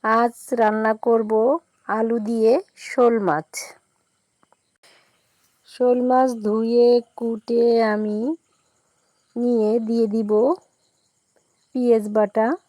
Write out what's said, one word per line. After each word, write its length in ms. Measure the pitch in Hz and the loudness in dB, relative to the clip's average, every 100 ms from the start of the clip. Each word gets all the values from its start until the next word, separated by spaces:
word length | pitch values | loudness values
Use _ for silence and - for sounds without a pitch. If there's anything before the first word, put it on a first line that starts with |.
আজ 300 | 220 226 233 - - | 0 2 0 -4 -8
রান্না 400 | 240 214 214 220 220 | 0 0 2 -2 -2
করব 300 | - 226 214 220 226 311 _ _ - | 0 0 2 0 2 0 _ _ -8
আলু 280 | 220 226 233 | -4 -2 -2
দিয়ে 320 | 214 233 220 277 392 _ | -4 0 2 2 -2 _
শোল 360 | - - 240 233 | -8 0 2 2
মাছ। 300 | 190 151 - - - - _ _ _ _ _ _ _ _ _ _ _ _ _ _ _ _ _ _ _ | 0 -2 -6 -16 -18 -20 _ _ _ _ _ _ _ _ _ _ _ _ _ _ _ _ _ _ _
শোল 300 | - 247 247 | -2 0 2
মাছ 260 | 247 254 262 233 | 2 2 2 -2
ধুয়ে 460 | 208 220 226 240 240 240 233 - | -4 -2 0 2 4 4 0 -10
কুটে 480 | 233 226 - 233 233 233 | -8 -8 -4 0 2 2
আমি 340 | 220 214 214 208 247 330 _ _ _ _ _ _ _ _ _ 240 | 0 -2 -4 -4 -6 -8 _ _ _ _ _ _ _ _ _ -6
নিয়ে 360 | 240 233 214 233 | -2 0 0 -2
দিয়ে 260 | 220 233 220 | -2 -2 0
দিব 260 | 220 208 214 254 359 _ _ _ _ _ _ _ _ _ _ _ | -2 0 0 0 -2 _ _ _ _ _ _ _ _ _ _ _
পেঁয়াজ 300 | 262 247 226 208 | -4 2 2 2
বাটা 380 | 214 208 226 226 339 | -2 0 0 -2 -4